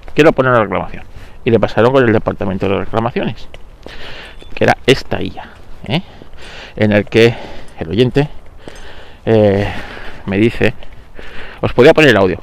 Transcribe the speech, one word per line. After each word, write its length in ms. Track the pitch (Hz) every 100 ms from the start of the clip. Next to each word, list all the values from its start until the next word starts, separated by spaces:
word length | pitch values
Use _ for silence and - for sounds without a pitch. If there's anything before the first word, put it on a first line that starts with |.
| -
Quiero 200 | - 151
poner 180 | - 131
una 100 | 120
reclamación. 420 | 101 90 80 92 - - - - -
Y 40 |
le 100 | 110
pasaron 340 | 101 - 113
con 120 | 135 120
el 80 |
departamento 560 | 107 - 95 95 95 95
de 80 | 95
reclamaciones, 720 | 92 113 117 202 - 117 - - - - - - - - - - -
que 120 | - 107
era 120 | - -
esta 340 | 139 - 92
I 160 | 95 -
A, 100 | - - - - -
¿eh? 120 | 143 - - - - - - - -
En 160 | 107
el 140 | 104 98
que 280 | 113 117 120 - - - -
el 100 | -
oyente, 400 | 98 123 139 151 - - - - - - - - - -
eh, 380 | 110 104 98 101 - - - - - -
me 120 | 98
dice, 360 | 117 - 107 - - - - - - - - -
os 140 | 107
podía 200 | - 131
poner 180 | 156 151
el 60 | 104
audio, 220 | 98 85